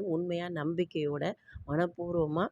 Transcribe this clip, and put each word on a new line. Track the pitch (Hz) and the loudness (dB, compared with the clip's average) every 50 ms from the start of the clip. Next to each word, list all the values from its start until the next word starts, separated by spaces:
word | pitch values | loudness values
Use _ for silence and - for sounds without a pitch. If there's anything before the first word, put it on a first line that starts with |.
| 202 190 | -2 0
உண்மையா | 160 165 175 175 170 170 175 180 | 0 0 0 0 -2 -2 -2 -2
நம்பிக்கையோட, | 170 160 143 160 170 170 180 170 - 170 151 147 147 143 143 175 220 - _ - - - - - | -2 -2 0 0 2 0 0 0 0 0 0 0 0 0 0 -2 -2 -4 _ -16 -16 -14 -6 -2
மனப்பூர்வமா | 143 156 175 175 170 - 175 175 175 170 160 151 151 165 196 - | 0 2 2 0 0 -4 -4 -2 2 2 2 2 2 0 0 0